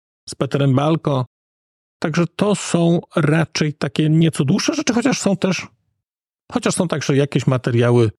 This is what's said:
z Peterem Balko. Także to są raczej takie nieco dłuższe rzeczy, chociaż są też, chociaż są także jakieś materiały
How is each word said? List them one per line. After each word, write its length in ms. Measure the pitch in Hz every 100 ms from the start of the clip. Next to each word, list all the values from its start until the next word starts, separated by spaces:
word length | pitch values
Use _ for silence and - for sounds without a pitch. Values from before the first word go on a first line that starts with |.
| _ _ -
z 60 | -
Peterem 400 | 139 143 139 131
Balko. 500 | 151 160 - 135 123 _ _ _ _ _ _ _
Także 260 | 170 156 170
to 280 | - 202 196
są 440 | - 170 170 175 - -
raczej 580 | 147 156 160 - 156
takie 360 | - 156 - 156
nieco 360 | 156 165 - 139
dłuższe 280 | 196 -
rzeczy, 200 | 294 302
chociaż 260 | 240 262 220
są 180 | 196 190
też, 300 | 190 - - _ _ _ _ _ _ _ -
chociaż 240 | 254 220 -
są 120 | 175
także 280 | 160 - 139
jakieś 320 | 143 147 131
materiały 640 | 127 - 117 120 120 110